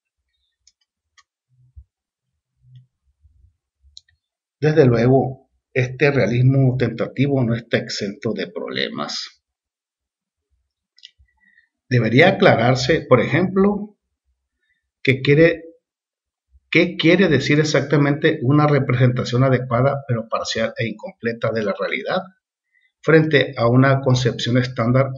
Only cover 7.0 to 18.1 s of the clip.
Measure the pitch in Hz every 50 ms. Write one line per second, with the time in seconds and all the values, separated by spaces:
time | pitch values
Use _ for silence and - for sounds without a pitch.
7 | 98 - - - 143 143 139 131 120 113 117 110 - _ - 113 - - - -
8 | 107 101 101 - - 113 101 98 87 90 - 82 67 62 65 65 67 57 58 71
9 | 73 - - - - - - _ _ _ _ _ _ _ _ _ _ _ _ _
10 | _ _ _ _ _ _ _ _ _ _ _ _ _ _ _ _ _ _ _ _
11 | - - _ _ _ _ _ _ _ _ _ _ _ _ _ _ _ _ 123 120
12 | 110 110 117 131 165 190 196 - 196 147 117 - 117 123 131 127 - - 165 -
13 | - - 131 117 101 - 135 160 185 185 185 190 196 202 208 202 208 - _ _
14 | _ _ _ _ _ _ _ _ _ _ _ _ _ _ _ _ _ _ _ _
15 | - 139 127 127 127 139 143 151 165 170 160 - - - - _ _ _ _ _
16 | _ _ _ _ _ _ _ _ _ _ _ _ _ _ - 156 - - - -
17 | - 160 180 180 196 170 143 123 - - 147 151 151 - - 139 127 - 160 147
18 | 143 143